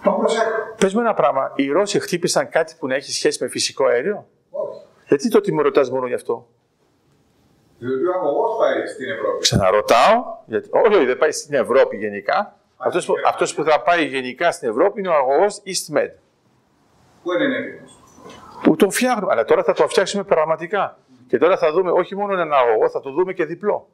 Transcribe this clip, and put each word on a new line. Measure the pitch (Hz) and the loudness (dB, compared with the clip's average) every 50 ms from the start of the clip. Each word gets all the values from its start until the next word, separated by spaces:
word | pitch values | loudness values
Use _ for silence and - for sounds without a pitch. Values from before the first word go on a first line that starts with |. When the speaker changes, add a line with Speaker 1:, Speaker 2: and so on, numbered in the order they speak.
Speaker 1:
Τον | - 202 185 | 2 0 0
προσέχω. | 202 226 208 220 220 190 - - - - - - - | 2 0 0 0 0 0 -2 -2 -6 -6 -8 -2 0
Speaker 2:
Πες | - 190 190 | 0 0 2
μου | 233 | 0
ένα | 240 226 196 | 0 0 0
πράγμα, | - 156 147 135 135 135 120 - | 2 0 2 2 0 -4 -4 -4
οι | - 139 139 | -4 -2 0
Ρώσοι | 143 175 208 196 - 180 | 2 0 0 0 -2 -4
χτύπησαν | - - 185 165 165 160 - 165 139 - | -2 -2 -4 -4 -2 0 0 -2 -2 0
κάτι | - 160 160 160 - _ | 0 0 0 0 -6 _
που | - | -6
να | 131 131 | -4 -4
έχει | 143 139 139 | -4 -6 -6
σχέση | 120 - - 151 147 - | -10 -2 -2 -2 0 0
με | 135 120 | -6 -6
φυσικό | - 127 - - - - 139 | -4 -4 -6 -6 -2 0 0
αέριο; | 123 123 120 135 190 208 185 - _ _ _ _ _ | 2 2 0 0 -2 -6 -6 -10 _ _ _ _ _
Speaker 1:
Όχι. | - - - - - - - _ _ _ _ - | -10 -8 -8 -8 -10 -16 -20 _ _ _ _ 0
Speaker 2:
Γιατί | 143 143 - - | 0 2 2 2
τότε | - 143 - 202 | 2 2 2 2
μου | 156 156 | 0 2
ρωτάς | 147 143 131 147 139 123 | 0 2 4 2 2 2
μόνο | 127 131 127 | 0 -4 -4
γι' | 123 123 | -4 -6
αυτό; | 110 - - 120 120 - _ _ _ _ _ _ _ _ _ _ _ _ _ _ _ _ _ _ _ _ _ _ _ _ _ _ _ | -6 -4 -6 -8 -8 -8 _ _ _ _ _ _ _ _ _ _ _ _ _ _ _ _ _ _ _ _ _ _ _ _ _ _ _
Speaker 1:
Διότι | 117 123 135 - 175 | -6 -4 -2 0 0
ο | 180 180 185 | -2 -2 0
αγωγός | 170 143 - - 226 - - - | -2 0 0 0 0 -2 0 0
πάει | - - - - - | 0 0 0 -2 -4
στην | - - - 392 381 | -8 -10 -10 -8 -8
Ευρώπη. | - - - - - - | -8 -6 -4 -4 -4 -2
Speaker 2:
Ξαναρωτάω, | - - - 101 98 92 95 104 104 - 117 117 135 185 220 240 247 - - - _ | -2 0 0 2 2 4 4 2 4 4 4 6 6 6 4 2 0 -6 -14 -16 _
γιατί... | - 110 104 - - | -6 -6 -6 -4 0
Όχι, | - 143 - 220 202 | 0 2 4 4 4
όχι, | 185 139 | 4 4
δεν | 120 127 - | 2 2 0
πάει | 160 156 | 0 -2
στην | 143 - - 143 143 | -2 -4 -8 -4 -2
Ευρώπη | 131 107 95 120 135 127 123 117 | -2 0 2 4 4 4 2 0
γενικά. | 104 107 104 101 101 98 - - | -6 -6 -6 -6 -6 -4 -2 -2
Speaker 1:
Πάει | 180 208 - _ _ _ _ _ _ 127 120 | -2 -2 -4 _ _ _ _ _ _ -6 -2
Speaker 2:
Αυτός | - 175 | -2 -2
Speaker 1:
στην | 160 - 175 | -2 -2 -4
Speaker 2:
που, | - | 0
Speaker 1:
Γερμανία. | - 127 | 0 0
Speaker 2:
αυτός | - - 175 160 - | 0 0 -2 -2 -2
που | - 151 | -2 2
θα | 156 151 147 | 2 2 2
πάει | - 180 175 170 156 | 4 2 2 2 0
γενικά | 139 127 135 127 127 123 - 170 170 | -2 -2 -6 -6 -6 -6 -2 -2 -2
στην | 151 - 147 117 | -2 -2 -4 -4
Ευρώπη | 107 123 170 202 202 233 | 0 2 0 0 0 -2
είναι | 190 185 | -2 0
ο | 165 | 2
αγωγός | 147 131 127 139 151 196 208 202 - _ | 2 2 2 2 2 2 2 0 -6 _
EastMed. | 190 180 - - - 151 131 113 - - _ _ _ _ _ _ _ _ _ _ _ _ _ _ _ _ _ _ _ _ _ | -8 -8 -8 -8 -2 -2 -2 -2 -2 -6 _ _ _ _ _ _ _ _ _ _ _ _ _ _ _ _ _ _ _ _ _
Speaker 1:
Πού | _ 339 | _ -4
είναι | 349 311 302 - - | -2 0 0 0 -2
έτοιμος; | - 262 - - - - - - _ - _ _ - - - - - - - - - | -4 -8 -10 -14 -18 -20 -20 -20 _ -20 _ _ -20 -20 -20 -20 -20 -20 -20 -18 0
Speaker 2:
Που | - - 160 | 2 2 4
τον | - 214 190 | 4 2 2
φτιάχνουμε, | 170 - 240 254 247 214 185 - | 2 0 0 0 0 -2 0 0
αλλά | 113 113 110 | 0 0 2
τώρα | - 151 175 | 2 2 2
θα | 185 - | 2 0
τον | 175 - 160 139 | 2 2 0 2
φτιάξουμε | - 214 190 - - 202 190 | 2 0 0 0 -4 -6 0
πραγματικά. | 196 185 160 156 160 160 151 165 170 208 196 170 131 - _ _ _ _ _ - _ | 0 2 2 2 0 -2 -4 -4 -6 -4 -4 -4 -4 -6 _ _ _ _ _ -6 _
Και | - 117 | 0 2
τώρα | 143 175 190 175 | 4 2 2 2
θα | 175 156 | 2 0
δούμε | 151 180 190 175 | 2 0 0 2
όχι | 160 175 180 180 196 | 0 0 0 -2 -4
μόνο | 196 208 202 | -6 -4 -4
έναν | 196 180 170 156 | -2 -2 -2 0
αγωγό, | 147 135 123 120 110 113 151 160 | 2 2 4 4 2 2 2 0
θα | - 147 | -2 -4
το | 113 135 | -8 -4
δούμε | 135 156 185 190 | -2 -2 -2 -2
και | 190 - 160 | -2 -4 -4
διπλό. | 151 170 165 196 208 156 123 - _ | -6 -6 -6 -4 -4 -4 -4 -6 _